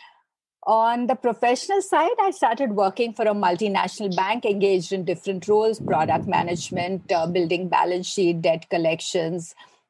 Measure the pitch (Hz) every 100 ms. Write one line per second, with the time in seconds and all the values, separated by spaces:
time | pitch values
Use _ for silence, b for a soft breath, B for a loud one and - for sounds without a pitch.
0 | B B B _ _ _ - 220 226 240
1 | 240 240 247 220 240 254 - 392 370 311
2 | 339 480 392 - 254 226 269 202 190 196
3 | 233 214 214 208 185 175 214 185 185 -
4 | 208 180 190 233 233 202 196 190 165 196
5 | 175 170 196 185 175 208 220 220 - 160
6 | 160 165 - 165 170 175 - 180 175 190
7 | - 175 165 180 170 175 180 - 175 180
8 | 190 - 175 170 165 165 - 175 165 160
9 | - 185 165 175 170 - b b